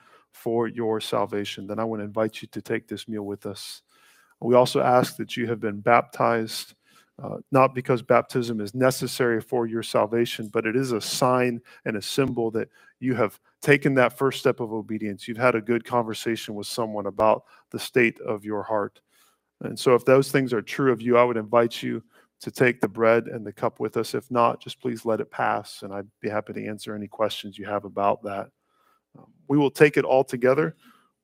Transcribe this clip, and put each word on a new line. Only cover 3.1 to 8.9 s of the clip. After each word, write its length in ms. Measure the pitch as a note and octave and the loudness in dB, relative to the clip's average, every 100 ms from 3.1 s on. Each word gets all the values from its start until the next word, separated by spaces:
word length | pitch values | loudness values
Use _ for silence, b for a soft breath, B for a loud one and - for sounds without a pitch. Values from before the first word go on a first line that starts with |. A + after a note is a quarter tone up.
| G#2+ | -8
with 240 | G2+ G2+ G#2 | -8 -8 -10
us. 360 | F#2+ - - _ b b b b _ | -12 -14 -18 _ b b b b _
We 140 | A#2 | 4
also 260 | B2 B2+ C#3 | 6 6 4
ask 360 | B2+ B2 B2 - | 4 4 2 -4
that 200 | G#2+ - | -8 -6
you 100 | A2+ | -4
have 120 | A2 | -4
been 200 | G#2+ G2+ | -4 -2
baptized, 920 | A#2 A#2+ B2 - A#2 A#2 A2 - - _ b b b - | 4 4 2 0 0 0 -2 -8 -12 _ b b b -16
uh, 160 | G#2+ G#2 - | -12 -12 0
not 240 | C3+ C3+ | 4 4
because 280 | B2+ B2 A#2+ | 2 -2 -2
baptism 580 | - A#2+ - B2+ A#2+ A2 | 4 2 2 -4 -2 -4
is 140 | G#2 | -6
necessary 680 | B2+ B2+ | 0 0